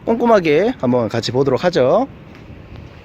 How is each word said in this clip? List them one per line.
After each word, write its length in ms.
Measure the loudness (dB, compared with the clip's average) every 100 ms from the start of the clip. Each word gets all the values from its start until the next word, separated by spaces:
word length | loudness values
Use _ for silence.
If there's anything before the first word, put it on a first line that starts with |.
꼼꼼하게 720 | -4 -2 2 2 4 2 0 -2
한번 280 | 0 0 0
같이 240 | -4 -4
보도록 320 | -2 0 0
하죠. 440 | 0 2 2 2 0 -8 -20 -20 -20 -20 -20 -20 -20 -20